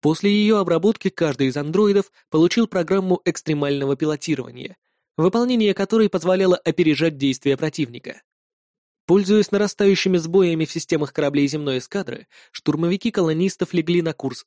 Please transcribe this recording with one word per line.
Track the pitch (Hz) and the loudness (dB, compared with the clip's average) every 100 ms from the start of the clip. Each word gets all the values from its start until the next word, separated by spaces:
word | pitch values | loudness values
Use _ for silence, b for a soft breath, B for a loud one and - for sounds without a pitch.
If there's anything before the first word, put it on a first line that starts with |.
После | 147 160 202 | -2 0 0
её | 208 208 214 | 2 2 2
обработки | 180 165 190 226 196 | 2 2 2 0 -4
каждый | - 165 139 135 | -2 -4 0 -2
из | 127 | -2
андроидов | 147 175 208 202 196 _ _ | -2 2 2 2 0 _ _
получил | 156 170 - 220 | 2 2 2 0
программу | 185 165 196 185 180 - | 0 0 -2 0 -2 -2
экстремального | 160 - 151 143 139 139 139 | -6 -4 -2 -2 -2 -2 -2
пилотирования, | 156 151 - 147 120 123 - - _ _ _ - | -2 -4 -4 -6 -6 -14 -16 -18 _ _ _ 0
выполнение | 165 233 240 247 214 190 | 2 2 0 2 2 0
которой | 196 226 214 | 0 2 2
позволяло | 185 165 185 190 180 | 0 0 2 4 2
опережать | - 165 165 139 160 147 | 0 0 2 2 0 0
действия | 135 131 143 135 | -2 -2 -2 -2
противника. | 156 - 131 120 - - _ _ _ _ _ _ _ _ - | -2 -4 -8 -8 -18 -18 _ _ _ _ _ _ _ _ 2
Пользуясь | 185 190 214 202 | 2 4 2 2
нарастающими | 202 208 - 202 190 - 180 | 0 -2 2 2 2 2 0
сбоями | 165 180 180 165 160 | 2 2 2 0 -4
в | |
системах | 170 - 160 147 | -6 -4 -2 -2
кораблей | - 143 143 143 | -2 -2 0 0
земной | 151 147 127 | -2 -4 -4
эскадры, | 123 202 190 - - b b | -4 -8 -8 -12 -16 b b
штурмовики | - - 151 170 190 233 | -8 -4 -2 0 -2 -2
колонистов | 202 165 156 190 - 180 | 0 0 0 -2 -2 -2
легли | 180 160 175 | -2 0 0
на | 165 | 0
курс | 156 135 123 | -4 -8 -8